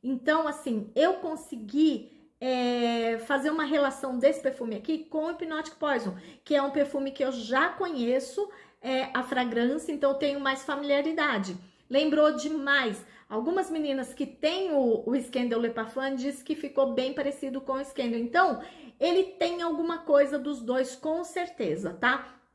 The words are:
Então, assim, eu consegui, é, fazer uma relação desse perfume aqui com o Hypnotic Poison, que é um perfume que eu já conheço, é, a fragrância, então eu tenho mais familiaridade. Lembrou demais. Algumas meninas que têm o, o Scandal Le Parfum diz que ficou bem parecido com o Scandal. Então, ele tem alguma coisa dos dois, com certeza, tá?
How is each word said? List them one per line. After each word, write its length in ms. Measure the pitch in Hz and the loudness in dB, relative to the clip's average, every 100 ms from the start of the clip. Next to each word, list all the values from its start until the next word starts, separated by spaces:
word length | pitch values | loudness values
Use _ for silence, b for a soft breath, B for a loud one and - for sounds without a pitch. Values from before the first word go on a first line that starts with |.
Então, 460 | 247 254 - 311 311 | -4 -2 2 2 2
assim, 420 | 294 - 220 208 | -4 -4 -4 -2
eu 200 | - 320 | 4 4
consegui, 960 | 370 339 311 - 240 214 269 311 269 - B B _ | 4 -4 -8 -8 -12 -6 4 4 2 -6 B B _
é, 800 | 254 254 247 240 240 233 226 226 226 | -2 0 2 2 0 0 0 -2 0
fazer 240 | 277 277 | 0 2
uma 140 | 320 | 0
relação 540 | 294 294 277 262 269 254 | 0 2 2 0 -4 4
desse 220 | 262 320 | 4 4
perfume 360 | 269 262 233 214 | -2 -4 -6 -6
aqui 280 | - 311 | -4 -4
com 200 | - 311 | -2 -4
o 40 | 320 | -4
Hypnotic 460 | 330 330 311 311 - | -6 -6 -6 -8 -4
Poison, 400 | 294 262 202 180 B B | -2 0 -2 -8 B B
que 120 | - | 0
é 80 | 294 | 2
um 80 | 277 | 2
perfume 400 | 294 285 277 269 | 0 0 0 -6
que 120 | 269 | -4
eu 100 | 262 | -4
já 360 | 247 220 262 330 | -4 -2 2 0
conheço, 800 | - 370 302 233 254 262 - 403 B B B | 0 -4 -2 0 0 0 -6 -6 B B B
é, 300 | - 262 262 | -4 -2 -2
a 100 | 247 | -4
fragrância, 720 | 247 254 247 226 240 302 - | -2 0 0 2 2 0 -4
então 200 | 294 277 | 0 0
eu 40 | 277 | 2
tenho 240 | 294 285 | 0 0
mais 220 | 269 262 | -2 -2
familiaridade. 920 | - 285 285 277 285 320 294 226 190 180 B B _ | -4 -4 2 2 2 0 0 0 -2 -6 B B _
Lembrou 420 | 262 311 302 302 | 2 4 6 6
demais. 720 | 247 294 311 277 277 247 196 - B B | 4 -2 -4 2 2 2 -4 -12 B B
Algumas 420 | 214 240 370 370 | -4 0 0 0
meninas 420 | 320 302 269 247 | -2 -2 -2 -4
que 120 | - 277 | -6 -6
têm 460 | - 302 359 381 | 0 0 0 0
o, 300 | 294 247 220 - | 2 4 2 2
o 140 | 262 | 0
Scandal 400 | - 262 247 226 | 0 -2 0 0
Le 100 | 233 | 0
Parfum 440 | 233 220 - 269 | -2 -6 -4 -4
diz 280 | 269 262 277 | -2 -4 -6
que 120 | - | -6
ficou 380 | 311 285 - 269 | -6 -4 0 2
bem 180 | 233 262 | 2 -2
parecido 480 | 262 277 277 269 262 | -2 -2 -2 -6 -6
com 140 | 269 | -4
o 100 | 262 | -4
Scandal. 360 | 277 - 247 233 | -4 -4 -2 -2
Então, 420 | 233 339 370 247 B B 254 - | 0 4 4 2 B B -20 0
ele 240 | 320 349 | 2 4
tem 380 | 381 - 339 349 | 2 0 -2 0
alguma 360 | 339 311 330 330 | -2 0 -2 -2
coisa 400 | - 285 277 285 | 4 6 6 2
dos 220 | 254 269 | -4 -6
dois, 340 | 233 254 254 | -2 0 0
com 300 | - 311 320 | -4 -4 -2
certeza, 680 | 339 - 349 - 196 156 196 | -2 -4 -6 -4 -4 -2 -4
tá? 440 | 185 240 269 - - _ | -2 0 0 -4 -20 _